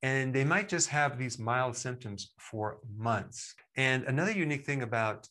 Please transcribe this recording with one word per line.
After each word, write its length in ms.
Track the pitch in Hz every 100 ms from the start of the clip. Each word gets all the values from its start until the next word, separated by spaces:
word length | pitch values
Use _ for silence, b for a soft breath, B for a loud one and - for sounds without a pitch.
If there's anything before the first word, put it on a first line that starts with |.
and 320 | 131 135 131
they 100 | 131
might 240 | 139 185 196
just 220 | 170 -
have 260 | 147 143 123
these 220 | 127 117
mild 360 | 117 123 127
symptoms 600 | 117 127 123 110 101 - -
for 400 | - 110 107 - 113
months. 600 | 104 117 107 98 - - - B -
And 260 | 131 131
another 280 | 127 135 190
unique 340 | 208 156 147 143
thing 160 | 143
about 440 | 117 113 110 107 -